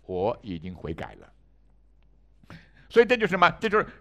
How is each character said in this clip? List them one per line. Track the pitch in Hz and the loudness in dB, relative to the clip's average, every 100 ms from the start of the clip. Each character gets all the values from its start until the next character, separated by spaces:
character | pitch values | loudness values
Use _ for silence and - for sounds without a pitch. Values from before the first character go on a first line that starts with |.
| - | -10
，“我 | 92 101 123 | -4 -4 -4
已 | 110 87 | -8 -10
经 | 90 | -10
悔 | 87 80 | -12 -10
改 | 80 55 50 | -10 -12 -16
了。” | - _ _ _ _ _ _ _ _ _ _ _ - - - _ - | -20 _ _ _ _ _ _ _ _ _ _ _ -20 -20 -20 _ 0
所 | 226 | 4
以 | 233 | 4
这 | 247 | 4
就 | 208 | 2
是 | |
什 | 185 | 4
么？ | 175 170 | 2 2
这 | 220 | -2
就 | 208 | 0
是， | - - | -2 -6